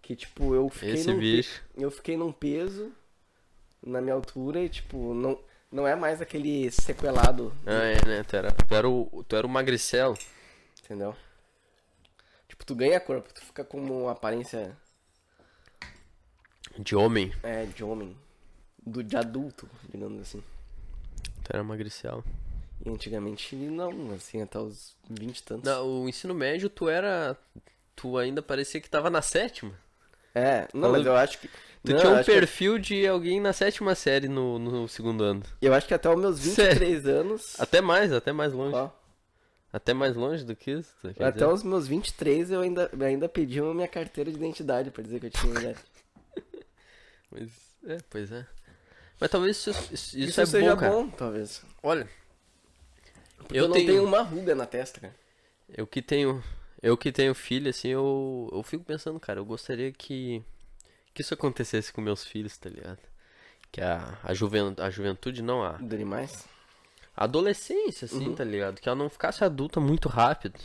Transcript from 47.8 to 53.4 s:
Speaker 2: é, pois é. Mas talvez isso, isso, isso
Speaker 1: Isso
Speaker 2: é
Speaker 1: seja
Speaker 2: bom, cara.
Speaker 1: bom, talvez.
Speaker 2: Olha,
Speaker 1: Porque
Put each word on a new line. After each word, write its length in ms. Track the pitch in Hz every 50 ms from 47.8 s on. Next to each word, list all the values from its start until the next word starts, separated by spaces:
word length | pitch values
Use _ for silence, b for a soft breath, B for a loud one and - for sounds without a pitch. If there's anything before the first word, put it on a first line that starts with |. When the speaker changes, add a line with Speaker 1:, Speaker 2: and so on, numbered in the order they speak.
| -
Speaker 2:
é, 100 | 202 156 170 - _
pois 220 | - 107 104 101
é. 140 | 113 123 127 - - b b b b b b b b b b b b -
Mas 100 | - -
talvez 280 | - 185 180 196 214
isso, 120 | - - 208
isso, 220 | 202 - - - -
isso 240 | - - - -
Speaker 1:
Isso 240 | 131 135 170 - -
Speaker 2:
é 40 | 175
Speaker 1:
seja 280 | 165 - 208 196 175 202
Speaker 2:
bom, 40 | 190
cara. 120 | 139 - 208
Speaker 1:
bom, 160 | 226 262 269
talvez. 540 | - - 127 117 107 107 107 104 - - - - - -
Speaker 2:
Olha, 260 | - 147 165 156 110 98 - - - _ _ _ _ _ _ _ _ _ _ _ - _ _ b b b b b b b b
Speaker 1:
Porque 200 | _